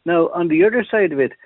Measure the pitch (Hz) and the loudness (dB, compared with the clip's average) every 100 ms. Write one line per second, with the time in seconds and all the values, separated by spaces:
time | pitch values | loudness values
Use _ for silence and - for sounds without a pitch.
0 | 165 170 165 175 175 156 202 240 202 220 | -2 0 0 -2 -2 2 2 0 -2 -2
1 | 185 139 123 - | -2 0 -4 -4